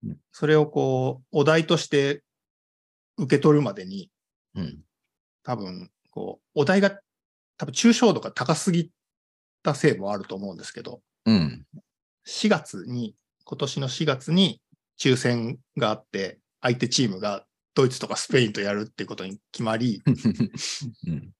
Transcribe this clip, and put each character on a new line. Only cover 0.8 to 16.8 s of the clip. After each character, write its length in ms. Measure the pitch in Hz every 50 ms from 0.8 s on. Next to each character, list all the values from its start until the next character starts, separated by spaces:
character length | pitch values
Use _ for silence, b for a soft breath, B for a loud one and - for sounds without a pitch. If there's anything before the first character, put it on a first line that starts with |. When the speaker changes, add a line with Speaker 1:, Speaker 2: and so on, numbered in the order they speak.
| 135 135 131 127 127 131 131 - _
Speaker 2:
う、 20 | _ -
お 120 | 147 143
題 220 | 147 156 165 165
と 100 | 160 175
し 120 | 156 - -
て 340 | - 143 139 139 147 147 _ _ _ _ _ _ _ _ _ _ _ _ _ _ _ _ _ _ _ -
受 180 | 185 131 156
け 60 | 139 -
取 160 | 156 147 147
る 40 | 147
ま 120 | 113 98
で 100 | 101 95
に、 260 | 92 95 98 90 _ _ _ _ _ _ _ _ _ _
Speaker 1:
う 80 | - 92
ん。 160 | 73 - - - _ _ _ _ _ _ _ _ _ _ _ _
Speaker 2:
多 140 | - 127
分、 340 | 113 101 92 92 90 90 87 _ _ _ _
こ 300 | _ - 95 95 - _
う、 200 | _ _ _ -
お 40 | 143
題 160 | - 185 202
が、 180 | 196 196 196 - _ _ _ _ _ _ _ _ _ _ _
多 100 | _ -
分 60 | - 131
抽 200 | - - 233 233
象 200 | - - 220 170
度 60 | 117
が 100 | - 101
高 240 | - - 131 - 165
す 160 | 156 - -
ぎ 200 | 170 170 165 160 _ _ _ _ _ _ _ _ _ _ _ _ _ _ _
た 120 | - 147
せ 200 | - - 156 117
い 40 | 95
も 140 | 98 98 104
あ 40 |
る 80 | 101 95
と 120 | - 95
思 160 | 95 101 98 92
う 20 |
ん 20 |
で 80 | 80 -
す 80 | - -
け 100 | - -
ど、 200 | - - - _ _ _ _ _
Speaker 1:
う 60 | 110 113
ん。 340 | 101 82 73 60 - - _ _ - _ _ _ _ _ _ _ _ _
Speaker 2:
四 240 | - - - - 214
月 380 | 208 160 - - - 101 87
に、 300 | 120 123 123 120 107 104 _ _ _ _ _ _
今 140 | - - 135
年 220 | 143 131 - -
の 80 | 139 131
四 160 | 127 - 170
月 260 | 151 139 127 - - 156
に 280 | 180 196 160 110 _ _ _ _ _ _ _ _ _
抽 160 | - 139 127
選 420 | 123 - 123 120 120 113 117 - - _ _ _
が 140 | - 117 110
あ 40 | 107
っ 100 | - _
て、 340 | _ - 101 95 90 - _ _ _ _ _
相 160 | - 127 120
手 120 | 127